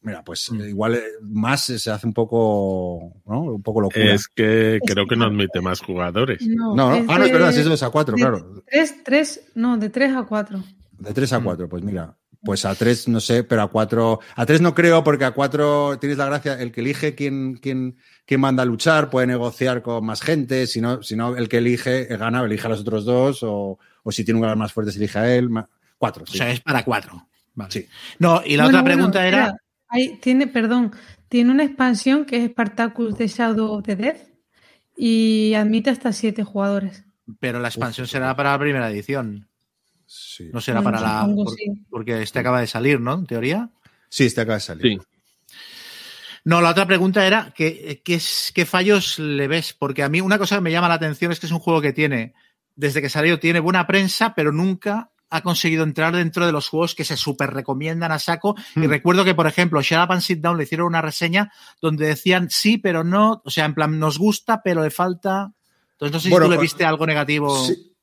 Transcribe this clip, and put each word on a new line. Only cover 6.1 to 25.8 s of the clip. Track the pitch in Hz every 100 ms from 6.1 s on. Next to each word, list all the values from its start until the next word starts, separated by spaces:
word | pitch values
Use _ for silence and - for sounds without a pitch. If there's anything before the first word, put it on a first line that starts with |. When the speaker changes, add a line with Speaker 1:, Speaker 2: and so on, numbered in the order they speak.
| 90 131 107 233
Speaker 4:
No, | 226 226 202
Speaker 1:
No, | 127
no. | 151
Speaker 4:
es | 233
Speaker 1:
Ah, | -
no, | 127
es |
verdad, | 160 175
sí, | -
Speaker 4:
de, |
Speaker 1:
eso | 147
es | 156
a | 127
cuatro, | 151 151 214
Speaker 4:
de |
Speaker 1:
claro. | 233 107 85 95 _
Speaker 4:
tres, | 269 311 -
tres, | - 277 294 - _ -
no, | 240 240
de | 208
tres | 226 269 262
a |
cuatro. | 226 214 208 190 185 _ _
Speaker 1:
De | _ -
tres | 110 135
a | 127
Speaker 2:
Mm. | 113
Speaker 1:
cuatro, | 87 87
pues | 90
mira. | 98 95 82 _ _ _
Pues | 104 98
a | 95
tres, | 98 117 120 -
no | 113
sé, | - 120
pero | 120 113
a | 104
cuatro, | 110 107 117 113 110 -
a | - 117
tres | 156
no | 170
creo, | 170 170 165
porque | 151 143 135
a |
cuatro | 123 139 147 147 147 143 135
tienes | 143 139
la | 139
gracia, | 143 147
el | 131 123
que | 113
elige | 120 135 151
quién, | 147 143 135 131 123
quién, | 135 131 127 127 _ _ _
quién | 131
manda | 135 131
a | 127
luchar, | 113 160 156 143
puede | 131 127
negociar | 123 120 - 127 123
con | 120 117 110
más | 110
gente, | - 160 123 131 123
si | 117
no, | 117 127
si | - 110
no, | 120 123
el | 113
que | 120
elige, | 120 120 131 127 120
el | 110
gana, | 113 120 120
elige | 104 113
a |
los | 107
otros | 104 110
dos, | 104 123 131 131
o, | 117 104 98 95 _ _
o | -
si | 104
tiene | 110 113
un | 113
gran | 107
más | 107
fuerte, | - 104
se | 98
elige | 104 104
a | 113 123
él, | 123
ma-, | 113 110 _